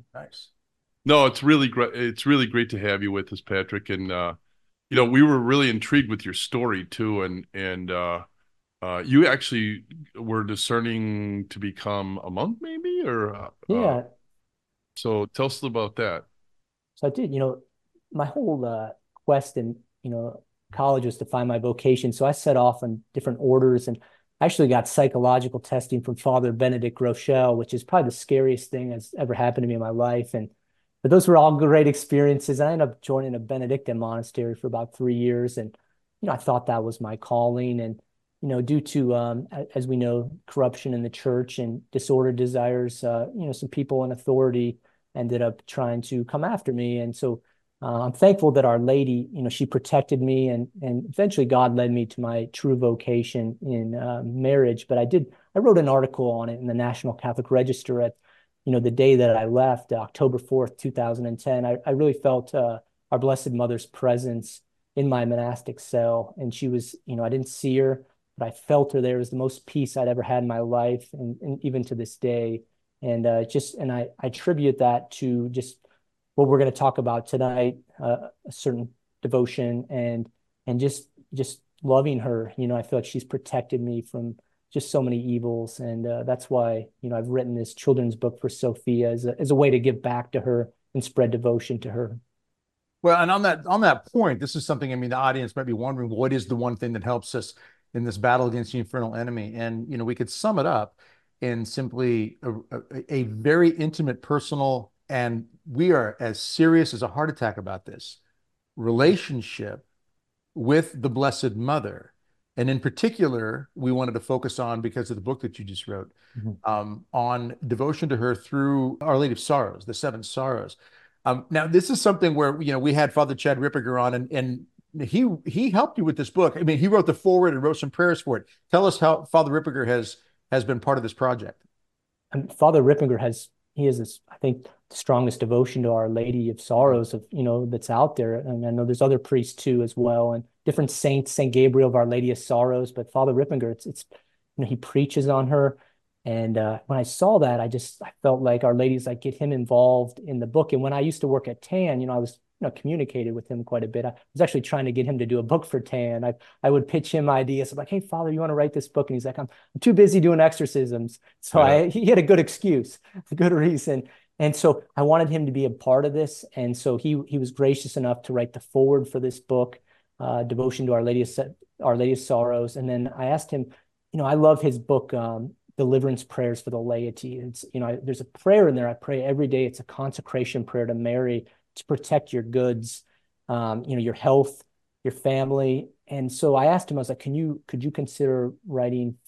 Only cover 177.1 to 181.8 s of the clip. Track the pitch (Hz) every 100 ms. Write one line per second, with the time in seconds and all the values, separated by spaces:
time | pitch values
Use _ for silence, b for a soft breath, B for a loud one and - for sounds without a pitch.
177.1 | 117 127 127 123 120 - 127 120 123 131
178.1 | 127 127 - 190 208 170 127 120 117 -
179.1 | 135 135 139 139 131 123 127 - - 135
180.1 | - - 127 123 127 113 123 117 117 117
181.1 | 123 127 120 - b b -